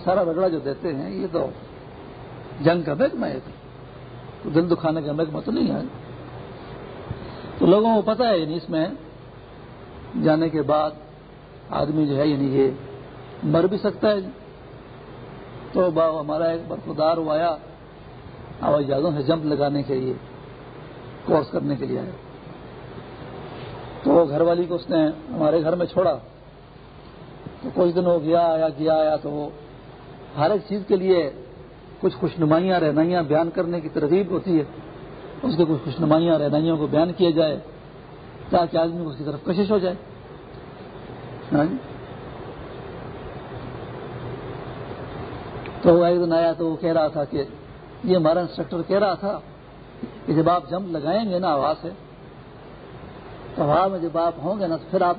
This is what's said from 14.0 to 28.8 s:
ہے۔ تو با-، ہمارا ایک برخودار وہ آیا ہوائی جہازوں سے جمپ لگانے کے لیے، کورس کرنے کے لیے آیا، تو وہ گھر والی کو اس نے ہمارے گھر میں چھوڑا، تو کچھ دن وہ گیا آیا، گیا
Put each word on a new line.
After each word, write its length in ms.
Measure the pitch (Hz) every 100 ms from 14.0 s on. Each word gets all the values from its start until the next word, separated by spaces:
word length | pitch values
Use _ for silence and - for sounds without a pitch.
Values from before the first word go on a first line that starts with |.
| 196
ہے۔ 100 | 208 185 - - - - - - - - - - - - - -
تو 180 | - 180
با-، 300 | 160 165 156
ہمارا 260 | 147 156 165
ایک 160 | 165 170
برخودار 480 | 165 160 147 156 165
وہ 120 | 156
آیا 200 | 151 170 151 - - - - - - - - - -
ہوائی 220 | 170 147 139
جہازوں 260 | 135 165
سے 100 | 147
جمپ 220 | 135 165 151
لگانے 360 | - 143 143
کے 120 | 139 131
لیے، 200 | 131 123 - - - - - - - - - - -
کورس 220 | 165 139
کرنے 240 | 175 143 139
کے 100 | 131
لیے 120 | 127
آیا، 180 | 127 120 - - - - - - - - - - - - - - - - - -
تو 80 | 262
وہ 120 | 311 294
گھر 140 | 147
والی 220 | 170 170 175
کو 80 | 175
اس 120 | -
نے 100 | 170 156 160 -
ہمارے 280 | 247 151 165
گھر 120 | 156 175
میں 100 | 170
چھوڑا، 300 | 175 180 131 - - - - - - - - - - - - - -
تو 60 | 254 -
کچھ 200 | 175 170
دن 100 | 175
وہ 120 | 170
گیا 220 | 151 170 170
آیا، 220 | 160 160
گیا 160 | 143